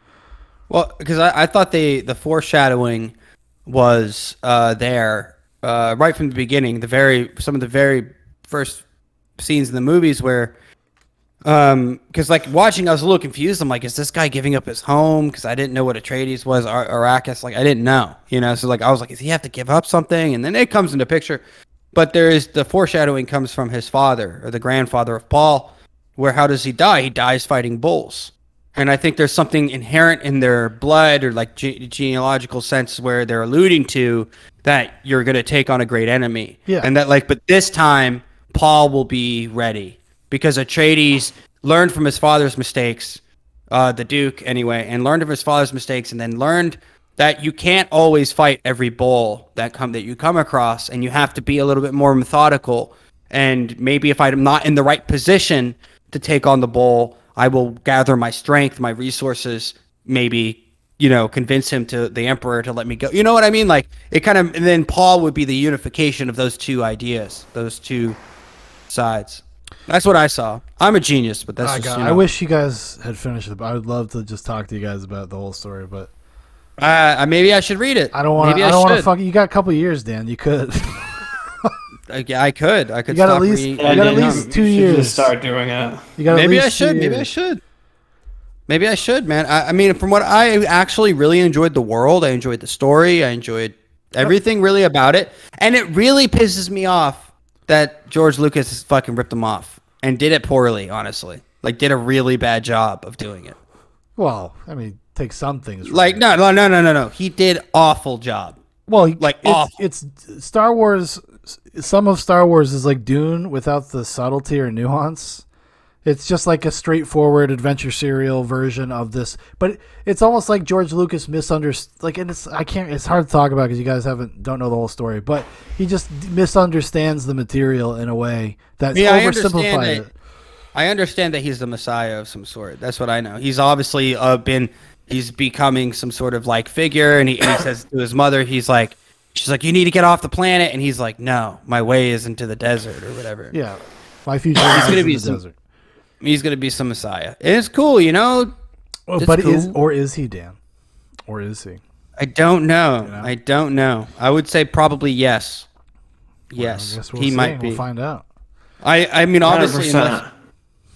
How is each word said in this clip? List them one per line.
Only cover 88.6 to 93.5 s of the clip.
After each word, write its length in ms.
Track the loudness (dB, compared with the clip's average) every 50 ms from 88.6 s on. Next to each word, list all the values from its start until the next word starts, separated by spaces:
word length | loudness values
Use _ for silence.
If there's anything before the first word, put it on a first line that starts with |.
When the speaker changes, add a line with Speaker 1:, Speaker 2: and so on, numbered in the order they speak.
| _ -2
Speaker 1:
Maybe 200 | 0 0 2 0
I 60 | 0
should, 340 | -2 0 0 -2 0 0 -2
man. 180 | -2 -2 0
I, 220 | 0 0 0 0 2
I 40 | 2
mean, 220 | 4 4 4 4
from 160 | 2 0 2
what 120 | 2 2 4
I 420 | 4 4 4 4 4 4 2 2
actually 480 | 2 2 2 2 2 2 2 2 2 4
really 280 | 4 4 4 4 4
enjoyed 340 | 4 4 4 2 2 2 2
the 80 | 0 -2
world. 420 | 0 0 2 4 4 4 4 4
I 60 | 2
enjoyed 300 | 0 -2 -4 -4 -6 -6
the 60 | -6
story. 580 | -10 -6 -2 2 4 6 6 6 6 4 2 2
I 40 | 0
enjoyed 440 | -2 -4 -8 -6